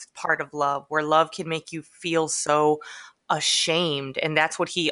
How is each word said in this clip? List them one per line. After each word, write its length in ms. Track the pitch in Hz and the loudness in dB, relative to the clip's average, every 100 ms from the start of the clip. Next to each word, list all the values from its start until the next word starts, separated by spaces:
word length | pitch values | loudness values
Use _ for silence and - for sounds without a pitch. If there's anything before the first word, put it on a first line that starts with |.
| - - | -20 -8
part 240 | - 156 | -2 -2
of 120 | 143 | -2
love 320 | 147 143 143 - | -2 0 -2 -2
where 140 | 156 | -2
love 260 | 151 156 160 | 4 4 4
can 160 | - 160 | -2 -6
make 240 | 160 - | -6 -6
you 100 | 165 | -12
feel 440 | - _ 175 165 156 | -14 _ -2 0 0
so 520 | - - 151 151 151 - - - _ - | -2 2 4 4 2 -2 -18 -20 _ -4
ashamed. 880 | 156 - - - 165 170 139 135 131 | -2 2 0 2 0 0 -2 -4 -4
And 160 | 156 156 | 0 2
that's 200 | 160 - | 2 0
what 120 | 170 | -2
he 220 | 180 156 | 0 -2